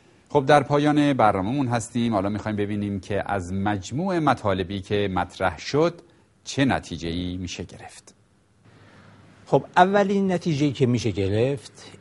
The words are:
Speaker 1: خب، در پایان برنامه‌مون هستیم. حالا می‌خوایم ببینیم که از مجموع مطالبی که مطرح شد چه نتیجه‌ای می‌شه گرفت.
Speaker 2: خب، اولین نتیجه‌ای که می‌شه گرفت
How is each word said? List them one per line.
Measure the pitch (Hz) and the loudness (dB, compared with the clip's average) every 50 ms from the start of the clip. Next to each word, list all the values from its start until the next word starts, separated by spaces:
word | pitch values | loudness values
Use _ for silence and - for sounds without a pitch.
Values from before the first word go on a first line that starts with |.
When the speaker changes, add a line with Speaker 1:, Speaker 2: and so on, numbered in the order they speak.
| _ _ _ _ _ _ | _ _ _ _ _ _
Speaker 1:
خب، | - 147 135 | -2 0 4
در | 135 151 147 127 | 6 4 4 4
پایان | - 147 147 147 151 147 147 147 143 139 | 2 0 2 2 2 2 2 2 2 4
برنامه‌مون | 123 117 107 98 95 92 104 131 147 135 117 | 4 4 4 4 2 -2 -2 -2 -2 -2 -2
هستیم. | 120 117 117 - - 120 117 117 110 | -2 -2 -4 -4 -4 -2 -2 0 0
حالا | 98 92 101 | 0 0 -2
می‌خوایم | 107 101 - 110 107 101 | -4 -4 -4 -4 -2 -2
ببینیم | 104 101 107 101 101 101 101 95 | -2 -2 -2 -4 -4 -4 -4 -6
که | - - 104 98 - - | -6 -4 -6 -4 -4 -4
از | 101 101 87 87 92 | -4 -4 -4 -4 -4
مجموع | 98 98 104 104 101 92 - 113 143 180 196 180 170 | -2 -2 -2 -2 -2 -6 -6 -6 -6 -4 -2 -2 0
مطالبی | 156 139 123 - - 104 95 92 92 85 101 101 | 0 0 0 0 0 -2 0 0 -2 -4 -6 -10
که | 92 - 107 104 104 98 92 | -4 -2 -2 0 0 0 -2
مطرح | 90 90 - - - 95 92 87 - | -2 -4 -4 -6 -4 -4 -4 -4 -4
شد | - - - 143 160 170 170 - - _ _ _ _ _ _ _ _ | -8 -4 0 2 2 0 0 -6 -16 _ _ _ _ _ _ _ _
چه | - - - 139 | -8 -2 0 2
نتیجه‌ای | 131 95 78 - - 85 73 80 85 82 90 90 90 90 92 | 2 2 -2 -4 -8 -12 -8 -6 -6 -6 -4 -6 -6 -6 -8
می‌شه | 92 87 - - 87 | -8 -10 -10 -10 -12
گرفت. | - - - - - - - - - - _ _ _ _ _ _ _ _ _ _ - _ - - - - - - - - - - - - - - | -12 -14 -20 -20 -20 -20 -20 -20 -20 -20 _ _ _ _ _ _ _ _ _ _ -20 _ -20 -20 -20 -20 -20 -20 -20 -20 -20 -20 -20 -20 -20 -2
Speaker 2:
خب، | - - - - - - 185 | 2 2 2 2 2 6 6
اولین | 180 190 196 202 202 196 208 196 196 190 | 6 6 6 2 2 2 2 2 2 2
نتیجه‌ای | 180 170 - 180 156 135 147 147 | 0 0 0 -2 0 2 0 0
که | 117 - 139 | 2 2 2
می‌شه | 120 123 117 - 117 | 2 2 2 0 -2
گرفت | 95 101 95 95 101 107 120 135 143 127 - - - - - - - - | -2 0 0 0 2 2 0 0 -2 -4 -8 -14 -20 -20 -20 -20 -20 -20